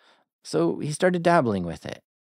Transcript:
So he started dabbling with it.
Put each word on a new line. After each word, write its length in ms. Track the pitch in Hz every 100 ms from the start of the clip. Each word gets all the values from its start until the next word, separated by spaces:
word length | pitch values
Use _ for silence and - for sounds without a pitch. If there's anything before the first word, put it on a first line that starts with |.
| _ _ _ _
So 340 | - 156 165 -
he 140 | 147
started 320 | 151 185 180
dabbling 400 | 170 170 123 98
with 200 | 87 80
it. 200 | - - _ _